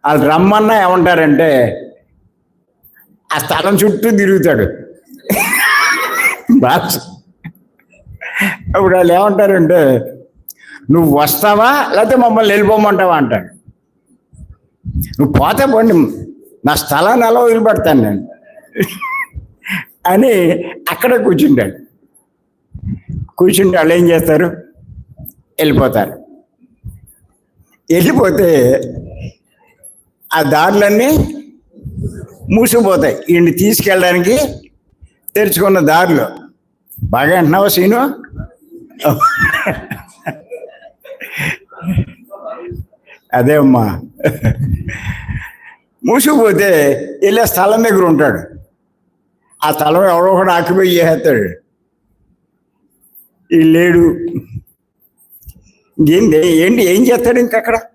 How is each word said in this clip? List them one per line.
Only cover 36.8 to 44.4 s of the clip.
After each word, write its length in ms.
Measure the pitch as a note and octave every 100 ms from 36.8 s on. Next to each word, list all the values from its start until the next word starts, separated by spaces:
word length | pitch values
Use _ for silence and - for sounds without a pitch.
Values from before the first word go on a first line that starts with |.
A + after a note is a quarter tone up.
| _ -
బాగా 360 | - B2 C#3+ F3+
అంటున్నావా 300 | D#3+ F3+ G3
సీను? 540 | F3+ F#3 A#3 C#4 - - - - _ _ - - - D3+ - - - - - - - - - - _ - - - - - - - _ - C5+ - - - - _ - - - - D5+ - D5+ - E5 F4 F4 - _ _ - _
అదే 220 | B2 B2 D3+
అమ్మా. 460 | C#3 B2+ G#2+ F2 - _ - A2+